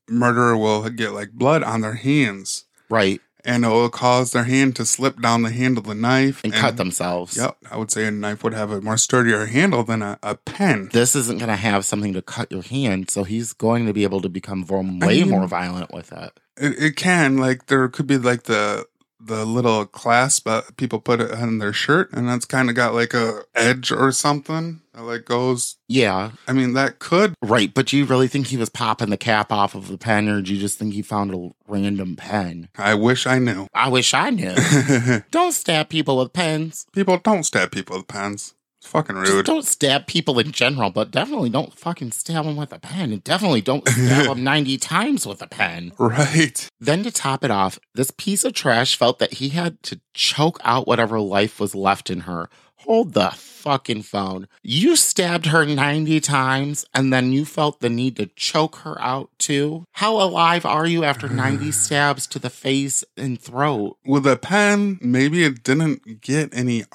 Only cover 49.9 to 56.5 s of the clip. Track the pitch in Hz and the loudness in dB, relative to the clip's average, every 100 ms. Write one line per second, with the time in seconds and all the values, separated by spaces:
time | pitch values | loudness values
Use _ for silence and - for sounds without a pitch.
49.9 | - _ - - - 156 - - 123 - | -14 _ -4 -2 2 0 2 0 2 2
50.9 | 117 110 113 101 98 107 - 104 98 98 | 2 2 0 0 0 0 -2 -6 0 0
51.9 | 98 - 85 85 85 85 _ _ _ - | 0 -2 -8 -6 -8 -10 _ _ _ 0
52.9 | 226 202 107 92 - - - 147 139 - | 2 2 0 0 -2 -16 -10 -4 -2 -2
53.9 | 107 104 101 95 95 95 _ 104 135 262 | -8 -6 -6 -6 -8 -12 _ -4 0 4
54.9 | 330 - - 175 170 165 165 147 143 143 | 4 2 0 0 0 2 2 4 2 2
55.9 | 151 156 156 143 143 131 | 0 0 0 2 0 2